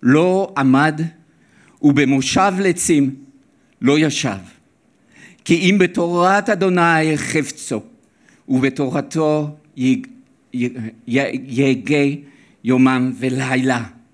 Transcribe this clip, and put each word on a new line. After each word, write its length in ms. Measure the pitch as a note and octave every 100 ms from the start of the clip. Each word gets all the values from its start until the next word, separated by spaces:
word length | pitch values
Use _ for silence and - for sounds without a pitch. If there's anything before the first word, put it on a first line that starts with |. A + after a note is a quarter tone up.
לא 500 | A#2+ C#3+ F3+ F#3 G3 -
עמד, 440 | C3+ C3 D3+ D3+ E3 - _ _ _ _ _ _
ובמושב 680 | D3 C#3+ C3+ C#3 C3 - F#3+ F#3+
לצים 560 | G3 F3 - D#3 C#3 C#3 - _ _ _ _ _
לא 160 | B2 D3
ישב. 400 | D#3 - C3+ G2 F2+ _ _ _ _ _ _ _ - -
כי 100 | -
אם 240 | E3+ F3+ G3+
בתורת 720 | F3+ - E3+ F3 F3+ G3 G3+
אדוני 680 | G#3 F#3+ F3+ E3+ D#3+ D#3 D3+
חפצו, 680 | - D#3 C#3+ - - A2+ - _ _ _ _ _ -
ובתורתו 1080 | C3 C3+ C3 C#3 D3 C#3 D#3+ D#3 D3+ D3+ D3 _ -
יג-, 300 | B2+ B2 - - _ _ _
י-, 140 | B2 B2 B2 A2+ A2 -
י-, 340 | A#2+ C3+ C3 C3
יגע 680 | B2 C#3 B2+ G2+ D3 C#3+ D3+ - _ _ _
יומם 480 | A2+ B2+ C3 C3 B2+ B2
ולילה. 680 | C3 B2+ C3 C3 C3 B2 G#2 - _